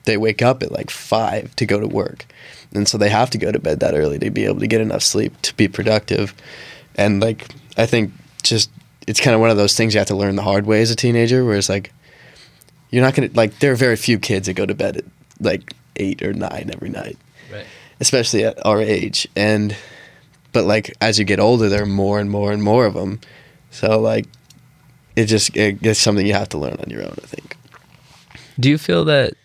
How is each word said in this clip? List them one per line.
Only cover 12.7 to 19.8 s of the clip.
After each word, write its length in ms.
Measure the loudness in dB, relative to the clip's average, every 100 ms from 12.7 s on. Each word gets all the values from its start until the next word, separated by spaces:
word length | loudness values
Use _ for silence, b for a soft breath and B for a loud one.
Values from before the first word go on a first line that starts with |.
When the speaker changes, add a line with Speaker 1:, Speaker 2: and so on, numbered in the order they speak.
| _ -4
Speaker 1:
you're 140 | 2
not 100 | 2
gonna, 160 | 2 0 2
like, 240 | 0 2
there 120 | 0
are 40 | 2
very 200 | 2 0
few 220 | 0 0
kids 300 | 0 -4 -2
that 80 | -4
go 100 | -4
to 80 |
bed 240 | -2 -4 -6
at, 80 | -10 _ _ -4
like, 340 | -2 -2 -6 -20 _ -6
eight 260 | -6 -4
or 100 | -6
nine 380 | -4 -6 -8 -10
every 160 | -10 -10
night. 280 | -10 -10 -14 _ B B
Speaker 2:
Right. 120 | -18 B B B B
Speaker 1:
Especially 420 | 0 0 0 0
at 220 | 0 -2 0
our 160 | 2
age. 460 | 2 0 -2 -6 -4 0
And, 400 | 2 2 0 -6